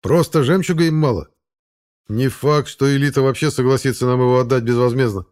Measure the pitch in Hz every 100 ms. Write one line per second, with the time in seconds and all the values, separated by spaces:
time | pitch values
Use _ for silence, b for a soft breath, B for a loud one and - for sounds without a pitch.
0 | - 160 165 165 127 185 185 160 165 156
1 | 151 101 73 _ _ _ _ _ _ _
2 | _ 107 131 - 135 147 127 - 135 139
3 | 143 139 135 131 156 - 127 131 135 113
4 | 127 127 127 127 120 131 117 120 123 123
5 | 123 98 92